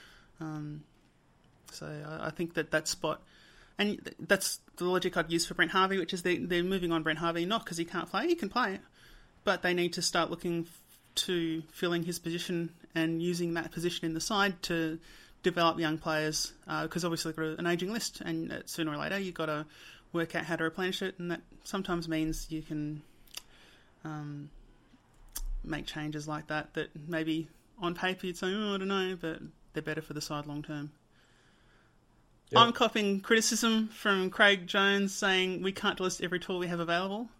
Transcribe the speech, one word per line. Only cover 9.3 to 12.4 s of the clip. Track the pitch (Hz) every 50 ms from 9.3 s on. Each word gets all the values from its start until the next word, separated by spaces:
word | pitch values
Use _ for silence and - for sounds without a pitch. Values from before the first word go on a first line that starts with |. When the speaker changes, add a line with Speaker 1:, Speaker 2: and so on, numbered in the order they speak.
| - - -
Speaker 1:
but | 208 185 175 -
they | 180 180
need | 180 175 175 170
to | 180 170
start | - - 180 160 -
looking | 170 165 - 175 170 170 165
f-, | - - - - - - - _ - -
to | - - - 180 170 165 165 160 160 160 -
filling | - - 190 175 170 170 165
his | 175 170 175
position | - 170 165 170